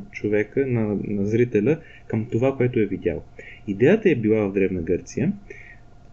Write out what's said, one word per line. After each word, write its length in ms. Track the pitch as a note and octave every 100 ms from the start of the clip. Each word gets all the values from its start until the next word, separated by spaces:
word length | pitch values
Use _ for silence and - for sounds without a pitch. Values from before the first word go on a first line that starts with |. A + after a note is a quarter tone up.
| -
човека, 540 | - G#2+ G#2 G#2 C3+ C3+
на, 300 | A#2+ G#2+ G2+
на 220 | - G#2 G2
зрителя 520 | A2+ A#2+ G#2 G#2+ D#3+ - - -
към 200 | A#2 A2
това, 240 | A2+ C3 C3+
което 240 | B2 B2
е 60 | G2+
видял. 360 | F2+ F2 D#2+ - - - - -
Идеята 440 | G2 C3 A3 G3+
е 40 |
била 340 | C3 G#2+ A2 G2+
в 40 |
Древна 300 | G2 F#2 F#2
Гърция, 500 | E2 F2 - G2+ D3 G#3+ - - - - - - -